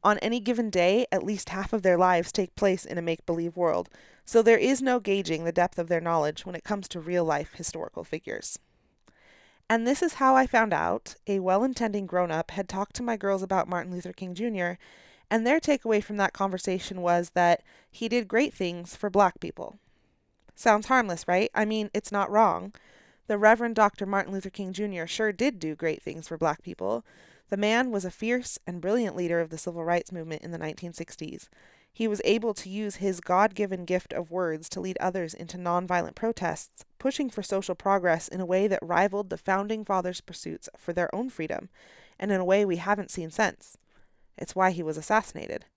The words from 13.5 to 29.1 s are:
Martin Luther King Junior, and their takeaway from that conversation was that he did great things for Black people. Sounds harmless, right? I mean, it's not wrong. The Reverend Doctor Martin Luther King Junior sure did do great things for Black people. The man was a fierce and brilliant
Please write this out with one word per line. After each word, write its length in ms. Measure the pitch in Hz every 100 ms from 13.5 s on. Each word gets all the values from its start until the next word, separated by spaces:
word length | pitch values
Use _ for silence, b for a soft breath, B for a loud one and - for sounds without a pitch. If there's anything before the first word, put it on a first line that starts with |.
| 190 170
Martin 240 | 180 180
Luther 220 | 180 180
King 200 | - 185
Junior, 460 | 175 233 202 175 180 B B B B B
and 160 | 226 233
their 140 | 320
takeaway 420 | - 285 226 214
from 140 | - 208
that 160 | 196
conversation 680 | - 196 185 - 185 - 185
was 300 | 175 175 175
that 300 | - 175 170 b b b
he 160 | - 226
did 220 | 240 202
great 240 | 220 294
things 420 | - 180 175 175 -
for 140 | 208
Black 320 | 190 190 -
people. 360 | 170 - - - _ _ _ _ _ _ _ -
Sounds 320 | 240 208 214
harmless, 400 | 262 214 170 -
right? 240 | 180 220
I 120 | - 214
mean, 260 | 220 208
it's 180 | 220 -
not 200 | 202 196
wrong. 420 | 208 214 170 190 b b b b b -
The 100 | 208
Reverend 380 | 214 226 233 220
Doctor 320 | 208 - 196
Martin 260 | 196 -
Luther 160 | 196 190
King 240 | - 190
Junior 320 | 185 208 185 165
sure 260 | - 214
did 280 | 185 262 214
do 160 | 156 156
great 260 | 165 156
things 260 | - 165 -
for 80 | 160
Black 280 | 165 151
people. 420 | - - 95 240 - b b b _
The 80 | 202
man 340 | 208 226 254
was 120 | 208
a 60 | 190
fierce 480 | - 220 247 247 - -
and 160 | 175
brilliant 340 | 175 233 214